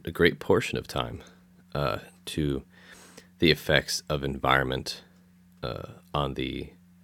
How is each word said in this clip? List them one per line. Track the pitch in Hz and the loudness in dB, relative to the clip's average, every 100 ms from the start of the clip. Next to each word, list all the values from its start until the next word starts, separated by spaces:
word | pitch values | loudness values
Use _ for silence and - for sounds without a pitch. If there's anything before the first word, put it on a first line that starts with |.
| - | -6
a | |
great | 82 85 - | 4 4 4
portion | - 98 - - | 2 2 2 -6
of | - | -4
time, | 67 60 - - - _ _ _ | -4 -6 -8 -16 -20 _ _ _
uh, | - 67 - - - - | -2 -2 -2 -8 -18 -8
to | - 73 67 - - - - - - - - | -2 -2 -2 -8 -20 -20 -20 -20 -20 -14 2
the | 85 | 4
effects | 73 - 73 - - - | 4 4 2 2 -6 -4
of | 73 | -4
environment, | 69 69 67 67 65 65 - - - _ _ _ _ - | -4 -2 2 2 2 -2 -6 -12 -14 _ _ _ _ -12
uh, | 62 53 - - _ | -10 -8 -12 -18 _
on | 76 69 65 | -2 -2 -4
the, | 65 65 - - _ _ | -6 -6 -12 -16 _ _